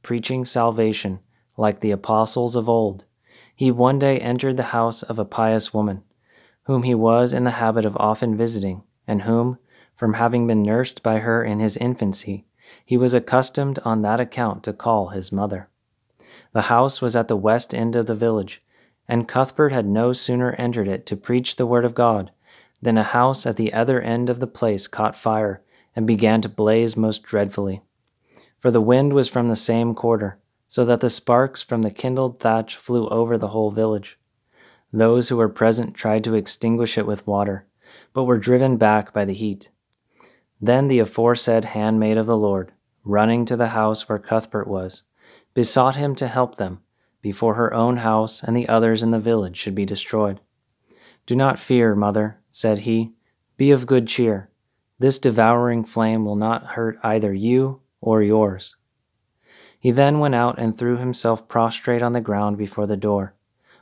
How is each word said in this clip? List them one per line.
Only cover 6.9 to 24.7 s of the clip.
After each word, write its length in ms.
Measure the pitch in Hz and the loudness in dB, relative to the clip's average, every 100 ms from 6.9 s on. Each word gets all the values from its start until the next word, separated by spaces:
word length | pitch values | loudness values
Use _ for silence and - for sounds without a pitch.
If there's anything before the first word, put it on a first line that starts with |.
was 380 | 117 113 117 123 | 2 4 4 4
in 100 | 131 | 0
the 80 | 123 | -2
habit 340 | 117 113 113 | 0 0 0
of 120 | 107 101 | 0 0
often 380 | 107 110 117 | 0 0 0
visiting, 480 | 107 117 110 98 92 - _ - | 0 -2 -2 -6 -8 -14 _ -4
and 160 | 104 | -2
whom, 340 | 107 117 123 123 _ _ _ | 0 0 0 -4 _ _ _
from 180 | - 117 | -4 -2
having 340 | 107 117 120 117 | 0 0 2 2
been 140 | 110 | 2
nursed 400 | 104 117 127 - | 2 0 -2 -4
by 180 | 117 110 | -2 0
her 240 | 117 117 | 0 -2
in 160 | 113 107 | -2 -2
his 180 | 110 - | -2 -2
infancy, 680 | 127 123 101 95 - 95 - _ _ - | -4 -2 -4 -4 -6 -10 -12 _ _ -14
he 120 | - 123 | -2 2
was 160 | 127 | 2
accustomed 640 | 123 - 131 127 - 139 135 | 2 2 0 2 -2 -4 -4
on 160 | 117 110 | -2 0
that 180 | 104 117 | 0 -2
account 440 | 120 - 113 104 | -2 -4 -4 -4
to 100 | 107 | -8
call 360 | 101 117 110 92 | -4 0 0 -2
his 220 | 98 95 | -6 -6
mother. 380 | 98 104 92 95 _ _ _ _ _ _ - _ | -4 -4 -6 -12 _ _ _ _ _ _ -20 _
The 120 | 110 | -2
house 380 | 104 120 135 - | 2 2 2 0
was 140 | 123 | -2
at 140 | 117 117 | 0 0
the 80 | 104 | 0
west 360 | 107 117 - | 2 0 -2
end 220 | 123 117 | -4 -2
of 100 | 117 | -2
the 100 | 113 | -2
village, 460 | 107 117 110 95 - _ _ _ _ - | -2 0 -2 -4 -12 _ _ _ _ -4
and 200 | 120 113 | -4 -2
Cuthbert 440 | 127 131 - 143 | -2 0 0 0
had 140 | 131 | 0
no 260 | 101 104 123 | 0 0 0
sooner 400 | 123 - 123 123 | 0 -2 -2 -2
entered 380 | - 123 117 98 | -4 -4 -2 -4
it 160 | 95 | -4
to 100 | - | -8
preach 400 | 98 - 123 123 | -8 -2 -2 -2
the 100 | - | -4
word 200 | 120 120 | 0 2
of 100 | 120 | 0
God 360 | 120 120 104 92 _ _ _ _ _ | 2 2 0 -4 _ _ _ _ _
than 160 | 120 110 | 0 0
a 60 | |
house 420 | 104 120 131 131 | 2 2 0 0
at 100 | 120 | -4
the 160 | 110 107 | -4 -2
other 280 | 110 120 127 | 0 0 0
end 280 | 117 117 123 | -2 -2 -2
of 120 | 123 | -4
the 40 | |
place 420 | 123 - 113 | -6 -4 -2